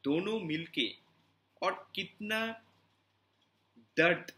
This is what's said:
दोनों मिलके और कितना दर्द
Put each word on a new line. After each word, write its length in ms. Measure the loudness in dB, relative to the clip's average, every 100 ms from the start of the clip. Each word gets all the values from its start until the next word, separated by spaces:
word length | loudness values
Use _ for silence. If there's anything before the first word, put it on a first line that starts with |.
दोनों 360 | 2 2 2 -2
मिलके 520 | -2 -4 -4 -2 -2 -2 _ _ _ _ _ _
और 280 | -2 -2 -8
कितना 680 | -8 -8 -8 -2 0 0 -6 -16 _ _ _ _ _ _ _ _ _ _ -20
दर्द 540 | -6 4 4 4 -4